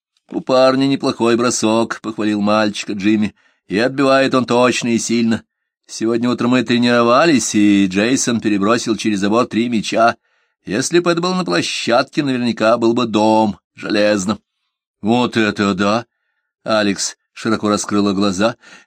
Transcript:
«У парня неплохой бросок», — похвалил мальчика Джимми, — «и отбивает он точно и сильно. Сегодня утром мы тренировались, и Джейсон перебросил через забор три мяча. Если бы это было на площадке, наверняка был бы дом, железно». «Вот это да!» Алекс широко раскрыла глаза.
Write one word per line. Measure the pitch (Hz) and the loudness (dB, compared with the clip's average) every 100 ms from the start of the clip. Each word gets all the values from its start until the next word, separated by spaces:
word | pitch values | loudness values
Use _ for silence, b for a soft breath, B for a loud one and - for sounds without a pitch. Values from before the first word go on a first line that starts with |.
| _ _ _ | _ _ _
«У | - | -8
парня | - 127 131 131 | 0 2 4 2
неплохой | 139 135 135 - 120 117 | 0 -2 -4 -2 0 2
бросок», — | 120 - 110 113 113 - | 0 0 0 0 -2 -6
похвалил | 110 110 107 104 | -10 -6 -4 -2
мальчика | 104 107 107 101 - | 0 0 0 -4 -8
Джимми, — | 104 101 110 104 - _ _ - | -4 0 0 0 -6 _ _ -6
«и | 95 | -2
отбивает | 127 135 135 135 135 | -2 0 2 2 2
он | 131 | 0
точно | 117 123 127 113 123 | 0 2 2 0 0
и | 113 | -2
сильно. | - 117 113 107 - _ _ _ - | 0 0 0 -2 -6 _ _ _ -18
Сегодня | - 110 117 123 | -6 -2 -2 -2
утром | 120 120 | -2 0
мы | 127 | 0
тренировались, | 120 120 120 120 117 127 165 131 - | 0 0 2 2 4 4 4 2 0
и | 107 104 101 98 | 2 4 4 2
Джейсон | 95 113 135 - 113 | 0 0 0 -2 -2
перебросил | 107 101 98 117 120 104 | -2 0 0 0 -2 -4
через | 110 101 | -2 -2
забор | 101 113 123 | 0 0 0
три | 104 120 | -2 -2
мяча. | 113 - 104 117 - _ _ _ _ | -4 -2 0 0 0 _ _ _ _
Если | - 104 - 175 | -8 -6 -2 0
бы | 175 | 0
это | 170 | -2
было | 180 | -2
на | 185 | -4
площадке, | 175 170 - - - 120 135 - | -2 -4 -4 -4 0 0 0 -4
наверняка | 143 127 120 104 135 120 | -2 -2 -2 0 2 2
был | 117 | 2
бы | 120 120 | 0 0
дом, | 107 110 110 110 95 _ | 2 2 2 0 -4 _
железно». | - - 104 104 104 92 101 _ _ _ _ _ _ | -12 -4 0 2 0 -2 -6 _ _ _ _ _ _
«Вот | 104 120 120 117 | -2 0 0 0
это | 107 101 101 | 0 0 0
да!» | 95 101 113 - _ _ _ _ _ | 0 0 -2 -6 _ _ _ _ _
Алекс | 120 110 101 95 - - _ | -4 0 0 -2 -6 -10 _
широко | - 117 110 107 | -8 -4 -2 0
раскрыла | 101 - 104 101 | -2 -2 -2 0
глаза. | 95 104 90 113 - B B | 0 -2 0 -2 -4 B B